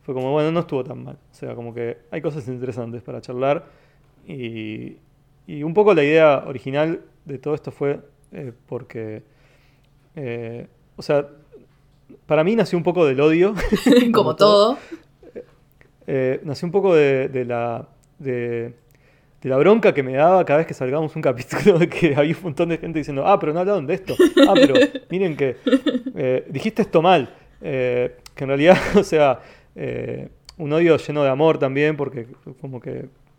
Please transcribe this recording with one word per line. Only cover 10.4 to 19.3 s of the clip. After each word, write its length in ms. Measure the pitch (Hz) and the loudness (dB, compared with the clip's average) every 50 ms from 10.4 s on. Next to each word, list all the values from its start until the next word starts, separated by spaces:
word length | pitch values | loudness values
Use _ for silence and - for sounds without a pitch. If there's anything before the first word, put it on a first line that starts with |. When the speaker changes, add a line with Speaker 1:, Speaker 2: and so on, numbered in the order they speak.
| 117 113 117 120 - - _ _ _ _ _ | -10 -12 -12 -14 -16 -18 _ _ _ _ _
Speaker 1:
o 60 | - 131 | -16 -4
sea, 240 | - 151 143 143 143 - _ _ _ _ - _ _ _ _ _ _ _ _ _ _ - - _ | 0 0 0 0 -2 -12 _ _ _ _ -20 _ _ _ _ _ _ _ _ _ _ -20 -18 _
para 180 | - 156 151 156 | -2 0 2 2
mí 100 | 185 226 | 2 2
nació 200 | 226 185 - 190 | 0 0 0 -2
un 80 | 175 151 | -2 -2
poco 220 | 175 165 180 165 | 0 0 2 2
del 140 | 139 131 135 | 2 2 4
odio. 340 | 147 156 160 170 180 202 220 | 2 4 4 4 2 2 0
<laughs> 300 | 170 - - 220 - - | -2 -2 -2 -2 0 4
Speaker 2:
Como 280 | 262 - 247 247 240 226 | 4 4 4 4 2 2
Speaker 1:
Como 240 | 226 190 156 151 | 2 2 0 2
todo. 380 | - 202 214 208 202 208 226 277 | 4 4 6 6 6 4 2 0
Speaker 2:
todo. 20 | - - - 339 - _ _ _ _ - - - - - _ _ _ _ _ _ _ _ _ _ _ - | -4 -8 -18 -20 -20 _ _ _ _ -20 -20 -20 -20 -20 _ _ _ _ _ _ _ _ _ _ _ -10
Speaker 1:
Eh, 340 | - 143 135 131 127 135 - - | -4 -2 -2 0 0 -2 -4 -6
nació 220 | 156 135 - 175 | -10 -8 -6 -6
un 60 | 175 160 | -2 -2
poco 220 | 202 190 190 170 | 0 2 4 4
de, 340 | 151 147 139 139 131 131 147 | 6 6 4 4 2 0 -2
de 160 | 139 135 123 | -2 -4 -4
la, 440 | 120 120 117 117 120 117 120 - - _ _ _ _ _ _ | -2 -4 -4 -2 -4 -4 -6 -10 -14 _ _ _ _ _ _
de, 560 | - 135 127 120 120 120 117 117 117 120 120 _ _ _ _ _ _ _ _ _ _ _ | -8 -6 -6 -6 -4 -6 -6 -6 -8 -10 -12 _ _ _ _ _ _ _ _ _ _ _